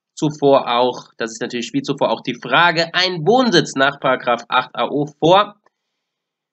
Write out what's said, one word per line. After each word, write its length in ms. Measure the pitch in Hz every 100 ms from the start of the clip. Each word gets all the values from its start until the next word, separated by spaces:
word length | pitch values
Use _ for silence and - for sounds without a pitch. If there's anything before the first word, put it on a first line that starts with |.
| _
zuvor 560 | - 156 151 139 135 -
auch, 420 | 120 123 123 - -
das 160 | 117
ist 80 | 113
natürlich 320 | 123 123 117
wie 100 | 139
zuvor 280 | 135 139 127
auch 100 | 113
die 140 | -
Frage, 600 | 117 127 135 175 165 165
ein 320 | 170 185 180 151
Wohnsitz 480 | 240 247 175 -
nach 260 | 135 135 139
Paragraph 440 | 147 127 - 117 -
acht 220 | 127 123
A 140 | - 117
O 160 | 143 147
vor? 500 | - 156 185 208 - _ _ _ _ _ _ _ _ _